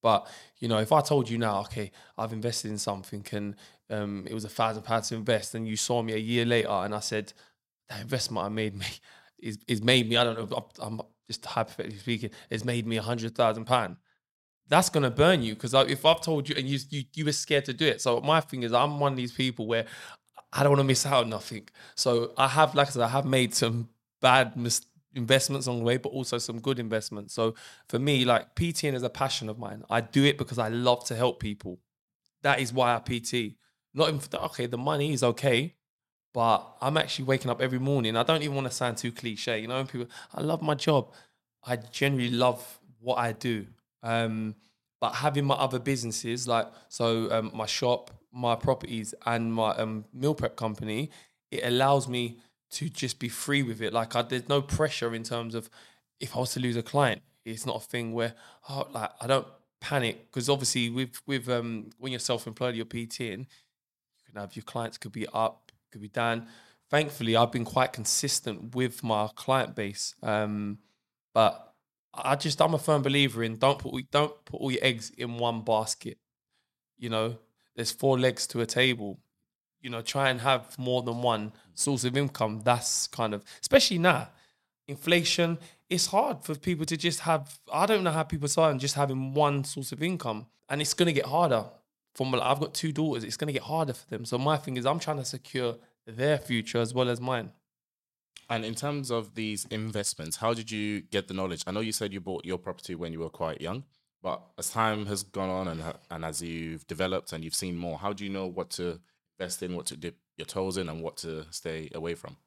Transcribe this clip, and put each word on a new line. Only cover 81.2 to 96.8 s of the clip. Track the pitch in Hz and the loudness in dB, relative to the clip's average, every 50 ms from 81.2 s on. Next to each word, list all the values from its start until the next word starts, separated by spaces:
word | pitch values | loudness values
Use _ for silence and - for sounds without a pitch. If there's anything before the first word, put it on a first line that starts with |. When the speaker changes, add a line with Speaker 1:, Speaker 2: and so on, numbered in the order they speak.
| 123 | 2
Speaker 1:
one | 120 117 107 107 110 - - _ _ _ | 2 2 2 0 -6 -8 -14 _ _ _
source | - - 143 143 123 117 | -2 0 0 2 2 2
of | 127 123 | 2 2
income. | 139 143 135 139 - 117 110 107 110 107 | 2 0 0 0 0 0 0 0 0 2
That's | 123 120 120 - - - - - | 2 2 4 2 -2 -2 -2 -2
kind | - - - 117 110 104 | -4 -2 -2 -2 -2 -2
of, | 104 - - - - - | -4 -8 -12 -20 -12 -4
especially | - - 277 269 - 214 170 | 4 6 6 6 6 2 4
now, | 165 180 160 123 117 - - _ _ _ _ _ _ _ _ _ _ - | 4 4 4 4 0 -6 -12 _ _ _ _ _ _ _ _ _ _ -12
inflation, | 139 139 - 165 175 175 160 - - - 170 165 170 160 - - - _ _ _ | -12 -6 2 4 4 4 4 2 2 2 2 0 0 -4 -8 -16 -20 _ _ _
it's | 175 175 - | -2 0 0
hard | - - 196 254 294 226 143 - | 2 2 2 2 2 -2 -6 -6
for | - 156 | -8 -8
people | 139 - 185 175 147 156 | -4 -2 -2 -2 -2 -2
to | - 170 | -4 -4
just | 156 151 170 151 - | -2 -2 -2 -2 -2
have, | - 165 165 156 139 - - - _ - 123 | 0 0 0 0 0 -6 -16 -20 _ -4 0
I | 147 180 | 0 4
don't | 208 220 208 185 | 4 4 4 4
know | 175 | 2
how | 151 160 160 | 0 0 -2
people | 156 - 151 139 143 | -2 -2 -4 -2 0
start | - - 160 156 143 | 2 4 4 4 4
and | 135 | 2
just | 131 139 - | -2 -2 0
having | 143 143 139 135 131 131 135 135 | 0 0 0 0 -2 -4 -2 2
one | 147 151 147 143 143 139 | 2 4 4 4 0 -2
source | 143 - 139 135 - - | -4 -6 -8 -8 -8 -6
of | - 151 | -4 -4
income. | 170 185 - - 123 110 107 113 - _ _ _ _ | -4 -4 -4 -4 -4 -4 -6 -8 -14 _ _ _ _
And | 143 143 147 | -4 -2 -2
it's | 143 - | -2 2
gonna | - - 170 160 | 2 2 4 4
get | 135 - | 0 0
harder. | 135 135 160 175 156 127 113 107 - - - _ _ _ _ _ _ _ | 0 2 2 4 4 4 2 0 -2 -12 -20 _ _ _ _ _ _ _
From, | - 131 131 127 | -4 -2 0 0
like, | 123 - | 0 2
I've | 123 139 143 | 2 2 0
got | 143 - - | 0 -4 -4
two | - - 160 151 | -4 -2 -2 0
daughters, | 143 156 156 135 120 113 | 0 0 0 0 -2 -4
it's | - 113 | -6 -6
gonna | - 156 151 139 | -4 -4 -2 -2
get | 135 - | -4 -4
harder | 127 147 165 160 139 120 | -2 -2 -2 0 -2 -4
for | - - _ | -8 -8 _
them. | - 110 123 | -10 -10 -6
So | 120 - | -4 -4
my | 123 131 143 156 | 0 2 2 2
thing | 139 143 - 131 | 0 0 -4 -6
is, | 123 120 | -2 0
I'm | 131 151 170 | 0 0 0
trying | - - 151 143 | -2 -4 -4 -4
to | 131 | -4
secure | - - - _ - - 135 123 120 113 113 - _ _ _ _ | -8 -8 -10 _ -6 -4 -2 -2 -2 -2 -4 -12 _ _ _ _
their | - 110 113 131 147 151 143 | -16 -6 -2 2 2 2 0
future | 139 - 123 117 110 - - | 0 0 0 0 0 0 0
as | 117 | 0